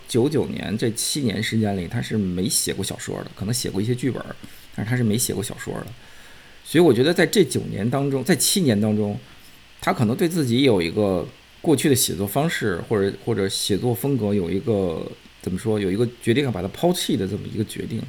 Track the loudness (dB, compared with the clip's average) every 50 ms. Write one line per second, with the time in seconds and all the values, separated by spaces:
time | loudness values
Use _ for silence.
0 | -6 -2 0 2 2 2 2 0 0 -2 -4 -6 -4 -4 -2 -2 -2 -2 -2 -2
1 | -4 -4 -2 -2 -2 -2 0 -2 -2 0 0 2 2 2 0 -2 -4 -4 -4 -6
2 | -4 -2 -2 -2 0 0 0 -2 -2 0 0 -2 -2 -2 -4 -4 -4 -6 -6 -8
3 | -8 -8 -8 -8 -8 -10 -10 -8 -4 -4 -4 -4 -4 -4 -2 -2 0 0 -2 -2
4 | -2 -4 -4 -4 -8 -10 -12 -14 -16 -18 -20 -20 -20 -12 -8 -6 -4 -2 0 0
5 | 2 2 2 0 0 -2 -2 -4 -4 -6 -8 -10 -8 -8 -8 -8 -8 -12 -14 -18
6 | -20 -20 -20 -20 -20 -20 -20 -20 -20 -20 -20 -20 -6 2 4 6 8 8 6 6
7 | 4 4 4 2 2 4 6 4 4 4 2 -4 -4 -4 -4 -2 -2 0 0 0
8 | 0 0 -2 0 2 2 2 2 2 2 2 2 4 4 4 4 4 2 2 2
9 | 0 -2 -4 -6 -10 -16 -20 -20 -20 -20 -20 -20 -20 -20 -14 -6 -4 -2 0 2
10 | 2 2 2 2 0 0 2 0 0 2 4 4 6 6 6 4 2 2 2 2
11 | 2 2 2 0 -2 -4 -10 -16 -20 -20 -16 -4 0 2 2 4 4 4 4 4
12 | 2 0 -2 -2 -2 -2 0 0 0 0 -2 -2 -2 -2 -2 -2 -2 0 0 2
13 | 2 0 -2 -4 -4 -4 -2 0 0 -2 -2 -2 -2 0 0 0 0 0 -2 0
14 | -2 -2 0 0 0 0 0 0 0 0 -2 -2 0 0 0 2 2 0 -2 -4
15 | -6 -10 -12 -16 -20 -20 -14 -8 -6 -6 -4 -4 -2 -2 0 0 0 0 2 2
16 | 0 0 -2 -2 0 2 2 2 2 0 -2 -2 -4 -6 -4 0 0 0 0 0
17 | -2 -2 -2 0 -2 -2 -4 -6 -6 -6 -4 -4 -4 -4 -6 -8 -8 -6 -6 -8
18 | -8